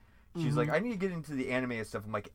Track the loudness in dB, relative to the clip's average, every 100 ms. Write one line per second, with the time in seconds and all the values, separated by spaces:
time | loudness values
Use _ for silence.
0 | -20 -20 -10 -2 2 2 4 2 2 0
1 | 0 -2 -4 -2 0 2 0 -2 -2 -4
2 | -2 -4 -2